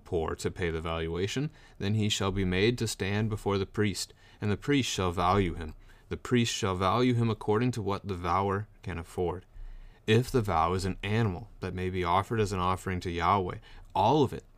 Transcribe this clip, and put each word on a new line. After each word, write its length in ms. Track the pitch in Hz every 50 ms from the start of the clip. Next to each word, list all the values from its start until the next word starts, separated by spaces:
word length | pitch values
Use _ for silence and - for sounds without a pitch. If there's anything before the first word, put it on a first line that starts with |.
| -
poor 300 | - - 85 80 - 87
to 140 | - - 98
pay 200 | 82 - 92 85
the 100 | 82 82 80
valuation, 680 | 87 82 80 82 82 82 85 95 104 - 127 143 156 - - - - - -
then 160 | 98 101 107
he 160 | 110 104 104
shall 200 | - - 107 98
be 140 | 92 101 95
made 320 | 90 90 92 101 113 123 120
to 80 | 117
stand 440 | 107 - - 101 95 101 104 110 110
before 260 | 107 104 - 101 98
the 100 | 98 95
priest, 460 | - - - 104 107 90 - - - - - - - - -
and 100 | - 107
the 80 | 104 -
priest 320 | - - 143 143 117 -
shall 200 | - - 95 90
value 440 | 85 95 87 90 95 104 98 85 76
him. 200 | 78 80 78 78 - - - - - - -
The 80 | 92 80
priest 360 | - - 123 123 117 113 -
shall 220 | - - 98 95
value 380 | 90 95 92 95 117 127 127 123
him 160 | 117 117 113
according 420 | 110 - - - 104 107 123 127 120
to 100 | 117 101
what 240 | 98 98 92 -
the 80 | 101 98
vower 540 | 87 87 87 85 92 98 98 98 98 104 - - - -
can 160 | 98 87 85
afford. 480 | 80 - - 95 90 85 82 90 - - - - - - - - - - - - _
If 240 | - 110 113 127 -
the 120 | - 127 107
vow 320 | 101 90 80 80 85 92
is 100 | 92 90
an 140 | 92 92 - -
animal 460 | 98 104 110 117 104 90 85 - - - -
that 140 | - 92 90
may 140 | 92 92 92
be 160 | 90 92 90
offered 360 | 87 87 92 98 - 120 113
as 120 | 107 95 101
an 80 | 92
offering 400 | 90 90 92 90 - - 92 90
to 100 | - 92
Yahweh, 460 | 85 85 85 87 98 101 92 92 98 107 - - - - - - -
all 280 | 98 98 110 135 156 135
of 120 | 101 -
it 100 | - - - -